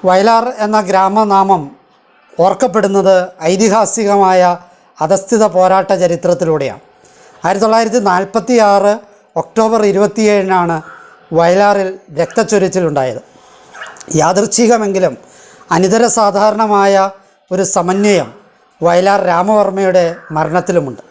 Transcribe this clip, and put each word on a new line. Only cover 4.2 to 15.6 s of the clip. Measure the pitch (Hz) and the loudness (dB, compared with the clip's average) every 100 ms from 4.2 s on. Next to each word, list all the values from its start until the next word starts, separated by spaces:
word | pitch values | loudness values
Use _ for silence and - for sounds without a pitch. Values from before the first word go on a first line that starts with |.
| 190 185 180 175 - _ _ - | 2 2 2 0 -10 _ _ -8
അധസ്ഥിത | 156 190 190 226 | -2 -2 0 0
പോരാട്ട | 214 175 185 190 190 | 0 2 2 2 0
ചരിത്രത്തിലൂടെയാണ്. | 190 175 170 175 175 170 156 135 92 _ _ _ - - - 165 | 0 0 0 -2 -2 -2 -2 -4 -8 _ _ _ -20 -20 -8 -4
ആയിരത്തി | 196 220 | 0 0
തൊള്ളായിരത്തി | 226 226 240 | 0 0 -2
നാൽപത്തി | 202 180 190 226 190 240 | 0 0 -2 -6 0 2
ആറ് | 208 202 202 220 - _ _ 160 | 4 4 2 -2 -8 _ _ -8
ഒക്ടോബർ | - - 220 220 208 | -6 -2 0 0 0
ഇരുപത്തിയേഴിനാണ് | 196 202 208 214 208 190 185 180 165 - - - - _ | 0 0 0 0 0 0 -2 -2 -4 -8 -20 -20 -20 _
വയലാറിൽ | 160 170 185 202 202 190 190 _ 151 | 0 2 2 2 0 -4 -8 _ -6
രക്തച്ചൊരിച്ചിലുണ്ടായത്. | 165 - 220 208 185 185 170 147 131 117 - _ - - - - - - - 165 | -4 -2 0 0 0 -2 -2 -2 -4 -6 -14 _ -20 -20 -20 -20 -20 -20 -6 -2
യാദൃച്ഛികമെങ്കിലും | 156 185 208 - 233 233 208 190 180 120 - - - - | 0 0 -2 0 2 2 0 -2 -2 -4 -20 -20 -20 -20